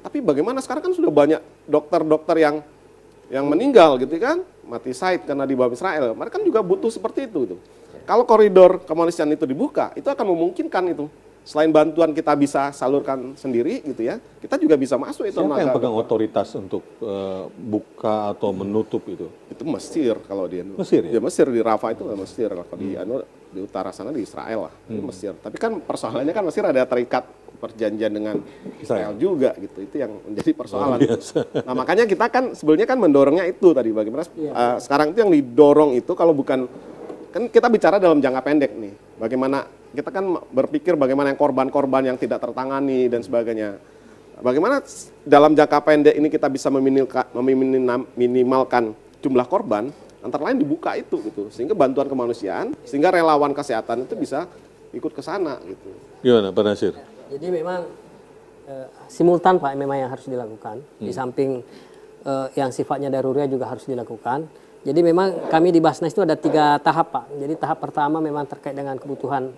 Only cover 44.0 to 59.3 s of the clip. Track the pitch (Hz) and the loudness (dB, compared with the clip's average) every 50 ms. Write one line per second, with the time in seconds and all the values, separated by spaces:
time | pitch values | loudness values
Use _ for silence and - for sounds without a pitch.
44 | - - - - - - - - - 123 127 139 170 220 277 277 - - - - | -20 -20 -20 -20 -20 -20 -20 -4 -2 0 2 2 2 2 0 -2 -4 -8 -18 -18
45 | - - - - - 147 139 143 147 156 156 151 151 139 - 147 143 - 151 151 | -18 -20 -20 -16 0 6 8 8 8 8 8 6 6 6 4 0 4 4 4 6
46 | 147 151 - 151 147 156 139 151 - 143 131 139 - 147 135 135 131 135 135 135 | 8 6 6 6 2 0 0 0 -2 0 -2 -2 -2 0 0 2 2 4 4 2
47 | 135 131 - 131 - - - 117 123 131 131 131 131 131 131 131 127 123 120 127 | 2 0 0 -4 -4 -4 -4 -4 0 2 2 2 2 2 2 2 2 2 0 -2
48 | 131 - - - 123 123 123 127 127 123 131 131 131 123 - 123 117 110 107 - | -4 -6 -4 0 0 2 4 2 2 4 4 2 2 2 2 0 0 0 -6 -10
49 | - - - - - 147 135 123 123 127 175 202 220 - 110 104 107 135 147 - | -18 -20 -20 -8 -6 0 0 0 0 2 -2 -2 -2 0 -2 -2 -4 -6 -10 -14
50 | - - - - - 110 120 143 143 185 254 262 170 143 147 175 - 170 - - | -20 -20 -20 -14 -12 -8 -6 -6 -4 -2 -2 -2 0 -2 -4 -4 -4 -6 -6 -6
51 | 240 - - 160 - 107 - - 101 107 - - 120 117 107 - 139 131 135 135 | -8 -6 -8 -6 -6 -8 -10 -10 -12 -12 -8 -8 -6 -4 0 0 0 0 2 0
52 | 139 135 135 131 139 120 117 - - 98 87 95 165 233 302 - - - - 143 | -2 -2 -2 -4 -4 -4 -4 -6 -6 -6 -6 -6 -6 -6 -8 -10 -12 -8 -4 0
53 | 147 180 180 175 165 160 156 143 143 143 139 143 143 - 123 113 110 - 117 117 | 2 2 4 4 4 4 4 4 2 0 -2 -4 -6 -6 -6 -6 -4 -4 -6 -6
54 | 131 127 - - 147 - 135 139 175 175 - - - - - - - - - 123 | -6 -8 -6 -8 -6 -6 -6 -8 -8 -8 -14 -20 -20 -20 -20 -20 -20 -16 -14 -10
55 | 117 156 - - 135 - 165 208 185 156 135 - - 87 95 - - 98 95 - | -10 -10 -10 -10 -12 -8 -6 -6 -6 -6 -6 -10 -12 -16 -18 -16 -18 -20 -20 -20
56 | - - - - - 131 123 113 104 95 92 98 107 104 104 101 - 95 82 - | -20 -20 -20 -4 2 4 6 6 4 2 0 0 2 2 2 0 0 -2 -2 -4
57 | - - - - - - 139 139 165 180 180 165 160 175 180 180 170 156 - - | -14 -20 -20 -20 -20 -16 -14 -12 -6 -4 -4 -4 -4 -4 -6 -6 -8 -10 -14 -18
58 | - - - - - - - - - - - - - - 135 135 131 - - - | -20 -20 -20 -20 -20 -20 -20 -20 -20 -20 -20 -20 -18 -16 -14 -14 -14 -16 -18 -20
59 | - - - - 180 170 | -20 -20 -4 2 4 4